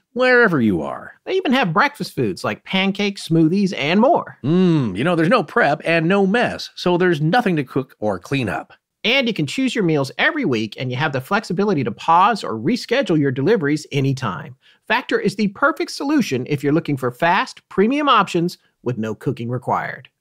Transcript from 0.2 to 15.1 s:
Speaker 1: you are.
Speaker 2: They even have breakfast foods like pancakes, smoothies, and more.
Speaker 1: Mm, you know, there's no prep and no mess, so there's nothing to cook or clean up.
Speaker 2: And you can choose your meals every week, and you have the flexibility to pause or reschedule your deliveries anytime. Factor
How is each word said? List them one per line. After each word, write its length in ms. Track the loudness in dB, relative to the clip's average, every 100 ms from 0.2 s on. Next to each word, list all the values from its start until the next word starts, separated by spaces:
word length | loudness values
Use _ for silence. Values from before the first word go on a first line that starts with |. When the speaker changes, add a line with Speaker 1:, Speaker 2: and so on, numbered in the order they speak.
| 2 4 4 4
Speaker 1:
you 220 | 2 2
are. 320 | -2 -8 -14 -14
Speaker 2:
They 80 | -4 -2
even 180 | 0
have 180 | 2 2
breakfast 420 | 2 0 -2 -8
foods 300 | -4 -4 -2
like 220 | -6 -6 -4
pancakes, 640 | -2 0 0 -4 -6 -2
smoothies, 440 | 2 4 2 0 -2
and 240 | 0 4
more. 360 | 4 2 0 -6
Speaker 1:
Mm, 540 | 0 2 4 2 0 -2
you 60 | 0
know, 100 | 2
there's 140 | 2
no 140 | 2
prep 380 | 0 0 2 0 0
and 240 | 0 2
no 180 | 2 2
mess, 420 | 2 0 -4 -10 -6
so 220 | 0 2
there's 240 | 2 2
nothing 340 | 2 2 2 0
to 80 |
cook 320 | -2 -4 -6 _
or 200 | -4 -4
clean 300 | -4 -4 -2
up. 240 | -4 -8 -18 _ _ 0
Speaker 2:
And 240 | 2 2
you 40 |
can 140 | -2 -4
choose 260 | -2 -2
your 120 | 0 2
meals 260 | 2 0 -2
every 260 | -2 0
week, 320 | 0 0 -2 -6
and 140 | -8
you 60 | -4
have 160 | -2
the 80 | -4
flexibility 640 | -2 -4 -2 -2 0 0 -2
to 60 |
pause 500 | -4 2 4 4 2
or 120 | -4 -4
reschedule 580 | -2 -2 -2 -2 0 2
your 140 | 2
deliveries 560 | 0 0 2 2 -2 -2
anytime. 640 | -2 0 0 -4 -6 -10 -20 _ _ -4
Factor 280 | -2 0